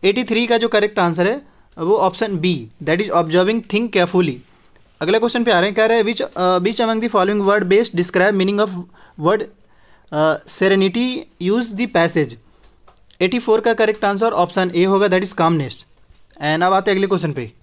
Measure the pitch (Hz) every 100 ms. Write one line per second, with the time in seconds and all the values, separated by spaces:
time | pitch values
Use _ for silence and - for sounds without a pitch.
0 | 185 202 233 226 240 233 233 214 208 208
1 | 175 165 180 262 - _ _ - 165 214
2 | 185 180 220 190 175 170 110 - 147 170
3 | 208 180 165 170 185 226 - 208 233 202
4 | 175 185 175 123 - _ - _ _ _
5 | 156 214 240 240 240 185 190 202 220 233
6 | 208 226 - - 180 185 180 226 226 226
7 | 226 220 185 208 196 208 185 196 226 170
8 | 175 190 185 202 185 202 214 185 175 -
9 | - - 151 208 - _ _ _ _ -
10 | _ 151 156 156 - - 190 196 190 185
11 | 254 254 - _ 175 220 233 196 240 -
12 | 165 165 139 - _ _ - _ - -
13 | _ - 180 240 233 220 226 226 220 214
14 | 202 196 226 - 175 196 185 170 185 196
15 | 202 185 190 - 165 165 131 - - _
16 | - - - - 147 160 180 190 196 190
17 | 196 190 170 139 113 _